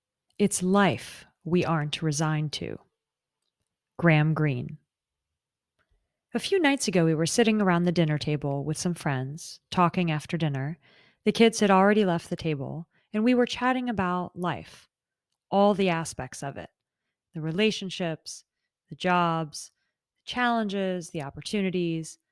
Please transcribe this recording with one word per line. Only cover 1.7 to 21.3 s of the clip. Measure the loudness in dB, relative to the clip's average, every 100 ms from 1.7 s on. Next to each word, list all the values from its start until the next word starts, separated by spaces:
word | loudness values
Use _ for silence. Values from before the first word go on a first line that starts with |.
| 0 -2 -4
resigned | -2 0 0 -2 -4
to. | -6 -8 -10 _ _ _ _ _ _ _ _ _ _ _ 0
Graham | 4 4 4 0
Greene. | -2 -2 -8 -12 _ _ _ _ _ _ _ _ _ _ _ _ _ _ _ -6
A |
few | 0 2
nights | 2 2 2
ago, | 2 4
we | 2
were | 0
sitting | 2 2 4
around | 2 2 2
the |
dinner | 2 2 0
table | -2 -2 -2 -4
with | -4 -4
some | -4
friends, | -4 -2 -2 -4 -10 -14 -18 _
talking | 0 2 2 -2
after | -2 -4 -2
dinner. | -2 -2 -6 -8 _ _ _ _ -2
The |
kids | 4 4 4
had | 4
already | 6 6 4 2
left | 0 -4
the | -6
table, | -4 -4 -6 -10 -12 _ _
and | 0
we | 2
were | 4 2
chatting | 0 0 0 -2
about | -2 -2 -2 -4 -6
life, | -4 -6 -10 -20 _ _ _ _ _ _ _
all | 4 4
the | 4 2
aspects | 0 -4 -8 -12 -10
of | -10 -10
it, | -14 _ _ _ _ _ _
the | -8
relationships, | -4 0 0 0 -8 -6 -6 -6 -12 -20 _ _ _ _ _
the | -6
jobs, | 0 2 2 0 -4 -10 -18 _ _ _ _ _
the | -10
challenges, | -2 0 0 0 -2 -2 -4 -6
the | -10
opportunities, | -10